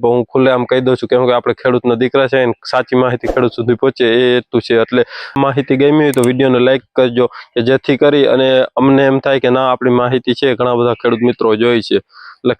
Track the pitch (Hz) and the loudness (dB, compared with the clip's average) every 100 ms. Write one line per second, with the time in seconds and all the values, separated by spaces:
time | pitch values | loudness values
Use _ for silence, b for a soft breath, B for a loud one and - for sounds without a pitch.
0 | 120 123 117 135 131 127 123 127 127 123 | 2 0 -2 0 2 0 0 0 0 -2
1 | 113 127 127 123 123 110 131 123 123 117 | 0 0 2 0 -2 -4 -2 0 0 0
2 | 123 139 131 135 120 - - 127 123 127 | 0 0 0 0 0 -4 -4 -4 -2 -2
3 | 127 123 - 131 123 - 117 120 135 - | -2 -4 -4 -2 -2 -2 -4 0 -2 0
4 | 117 117 127 123 - 117 - 117 113 127 | 0 2 2 0 -2 -4 0 0 0 0
5 | - B B 139 139 131 127 135 143 151 | -2 B B -2 -2 -2 -2 0 2 2
6 | 147 127 123 127 135 123 127 131 - - | 2 0 0 0 0 2 2 0 -2 -2
7 | 127 120 120 B B 123 117 135 - 131 | 0 0 -2 B B -4 -2 -2 0 0
8 | 147 143 123 127 131 131 127 - 135 135 | 2 2 2 2 2 0 0 0 2 2
9 | 139 135 139 135 123 131 131 127 127 123 | 2 0 -2 -2 0 0 0 -2 0 0
10 | 123 127 127 120 135 117 123 120 120 117 | 0 -2 -2 -2 -2 -2 -2 0 0 -2
11 | 120 117 120 117 113 110 120 120 - 98 | -2 0 0 0 -2 0 0 0 -2 -4
12 | - - - - 123 117 | -4 -14 -20 -6 -6 -2